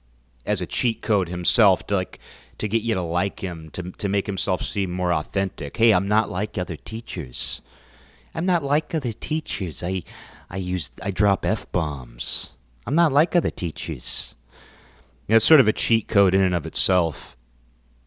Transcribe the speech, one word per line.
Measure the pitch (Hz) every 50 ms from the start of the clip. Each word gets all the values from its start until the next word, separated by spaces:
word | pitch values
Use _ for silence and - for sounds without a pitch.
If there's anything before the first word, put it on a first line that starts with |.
| _ _ _ _ _ _ _ _ -
as | 101 107 95
a | 87
cheat | - - - 135 120 110 -
code | - - 107 98 90 82
himself | 87 90 87 - - 120 107 98 92 - - -
to, | 101
like, | 92 92 - - - - - - - - - -
to | - 110 101
get | 107 113
you | 104 117 104
to | 92
like | 87 82 85 90 95 98 - -
him, | 98 92 85 80 80 78
to, | - 95 87 90
to | - - - 98
make | 101 101 -
himself | - 98 92 - 101 92 -
seem | - - - 101 95 87
more | 90 92 90 90
authentic. | 85 78 76 - - 98 98 95 - - 78 71 -
"Hey, | - 117 117
I'm | 98 90 98 98
not | 107 110 110 -
like | 95 92 107 - -
other | 101 90 92 82
teachers. | - - - 110 113 - - - 90 69 62 62 - - - - - - _ - - - - - - - - - - _ _ -
I'm | 160 175
not | 185 180 165
like | 143 135 143 156 - - -
other | 151 - 117
teachers. | 110 - - - 151 160 - - - - 98 82 78 -
I, | 87 90 95 90 - - - - - - - - - -
I | -
use, | 98 92 90 92 90 - - - -
I | - 101
drop | 92 - 107 101 98 - -
F-bombs. | 85 110 - - - - 90 80 73 73 67 62 58 57 - - - - - - - - _ _ _ _ _ -
I'm | - 143
not | 170 170 147
like | 135 143 170 - -
other | 175 117 82
teachers." | - - 90 82 - - - - 73 64 - - - - - - - _ _ _ - - - - - - - - - - - _ _ _ _
You | -
know, | 110
it's | 113 -
sort | - 160 143
of | 117 107
a | -
cheat | - - - 113 113 - -
code | - 101 101 92 90
in | 98
and | 95 92 90
of | 85 73
itself. | 80 - - - - 92 92 85 80 71 - - - - _ _ _ _ _ _ _ _ _ _ _ _ _ _